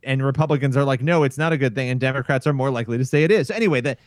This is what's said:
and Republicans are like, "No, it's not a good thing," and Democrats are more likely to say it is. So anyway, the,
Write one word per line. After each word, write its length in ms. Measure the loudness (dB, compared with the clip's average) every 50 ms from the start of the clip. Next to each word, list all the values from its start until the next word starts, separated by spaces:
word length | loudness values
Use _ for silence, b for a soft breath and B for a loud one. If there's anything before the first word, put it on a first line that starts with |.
| -6
and 200 | -4 -2 0 0
Republicans 520 | 0 0 0 0 0 0 0 0 0 0
are 80 | 2 2
like, 180 | 0 0 0 0
"No, 220 | 2 2 2 2
it's 120 | 2 0
not 160 | -2 -2 0 0
a 60 | 0
good 160 | 0 -2 -2
thing," 140 | -2 -4 -2
and 80 | -2 -2
Democrats 480 | -2 -2 -2 -2 -2 -2 -2 0 0
are 60 | 0 0
more 180 | 0 0 -2
likely 260 | -2 -2 -4 -2 -2 -2
to 60 | -2
say 200 | 0 2 2 4
it 80 | 4 4
is. 160 | 2 2 0
So 60 | -2
anyway, 240 | 0 0 2 2 2
the, 160 | 0 -2 -4 b b